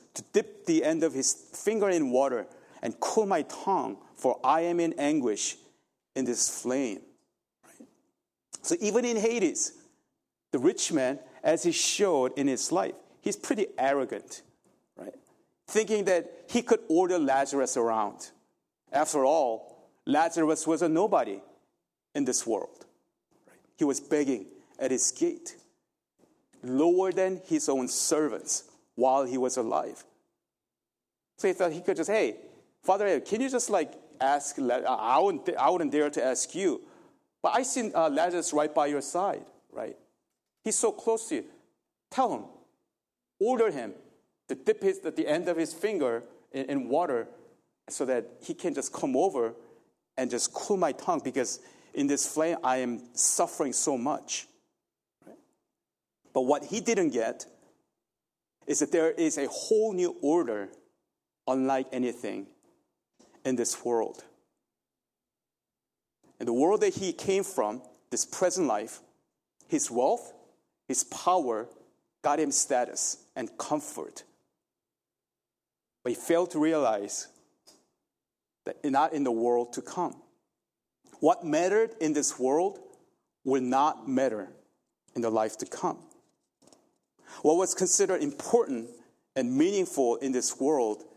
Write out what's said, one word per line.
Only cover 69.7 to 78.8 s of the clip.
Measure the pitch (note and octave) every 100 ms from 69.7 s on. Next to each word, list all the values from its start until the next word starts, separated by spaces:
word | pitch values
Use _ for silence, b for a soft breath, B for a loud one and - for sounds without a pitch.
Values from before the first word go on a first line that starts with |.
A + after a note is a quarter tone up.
| D3 -
wealth, | A#2+ C3+ A#3+ - - - _ _ _ -
his | C3 -
power | - - F#3 C3 G#2+ A#2+ - _ _ _ _
got | D3 D3+
him | D3
status | C3 - B2+ A#2+ - - - _ -
and | A2+ -
comfort. | - D3+ - - - - - _ _ _ _ _ _ _ _ _ _ _ _ _ _ _ _ _
But | -
he | -
failed | - E3+ F3
to | D#3
realize | D3+ D#3+ B2+ G#2+ G2+ - - _ _ _ _ _ _ _ _ _ _ _ _ _ -
that | -